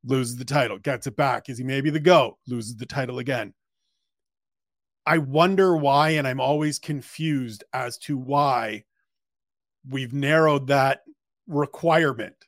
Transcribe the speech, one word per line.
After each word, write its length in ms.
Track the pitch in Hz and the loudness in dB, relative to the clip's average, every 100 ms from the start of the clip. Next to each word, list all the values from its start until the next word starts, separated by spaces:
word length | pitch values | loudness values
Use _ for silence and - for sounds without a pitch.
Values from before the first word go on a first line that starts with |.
Loses 320 | 120 135 120 123 | 0 -2 -2 -8
the 80 | |
title, 340 | 127 143 120 101 | -2 0 0 -2
gets 280 | 147 123 - | -6 -6 -6
it 100 | - | -2
back. 320 | 139 123 - | 0 -2 -6
Is 100 | 123 | -10
he 60 | |
maybe 260 | 127 135 147 | -6 -2 -2
the 100 | 156 | 0
goat? 380 | 151 175 123 - - | 6 6 4 -4 -10
Loses 300 | 123 107 113 | -8 -8 -12
the 100 | 123 | -8
title 320 | 139 127 127 | -6 -6 -6
again. 360 | 127 127 101 _ _ _ _ _ _ _ _ _ _ _ _ _ _ _ | -4 -4 -6 _ _ _ _ _ _ _ _ _ _ _ _ _ _ _
I 140 | - 165 | 0 0
wonder 580 | 139 143 175 196 190 165 | 2 2 4 4 4 4
why, 340 | 139 139 156 | 4 4 4
and 160 | 156 135 | 2 -2
I'm 140 | 131 | -2
always 400 | 127 151 151 143 | 0 0 0 -4
confused 840 | - 147 120 - 160 143 123 104 - | -8 -8 -8 -8 -4 -2 -4 -12 -10
as 260 | 127 127 - | -8 -8 -10
to 180 | - 139 | -8 -6
why 680 | 127 143 143 123 110 107 _ _ _ _ _ _ _ _ _ _ 131 | -2 0 2 0 -2 -8 _ _ _ _ _ _ _ _ _ _ -10
we've 240 | 135 127 | -8 -6
narrowed 540 | 139 139 156 160 143 135 | -4 2 4 4 2 2
that 360 | 139 131 135 - _ _ _ - | 2 2 0 -8 _ _ _ -6
requirement. 880 | 147 139 - 165 160 156 117 107 _ | -4 -4 -2 2 4 2 -2 -10 _